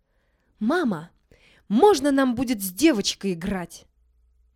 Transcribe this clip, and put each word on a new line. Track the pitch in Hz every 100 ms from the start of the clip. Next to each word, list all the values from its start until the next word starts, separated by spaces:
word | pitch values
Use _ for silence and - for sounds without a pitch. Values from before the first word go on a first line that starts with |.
| _ _ _ _ _ _
«Мама, | 214 349 285 170 165 _ _ _ _ _ -
можно | 208 415 330 285
нам | 277 262 233
будет | 240 233
с | 190
девочкой | 180 311 220 - - 196
играть?» | 170 190 196 170 - - _ _ _ _ _ _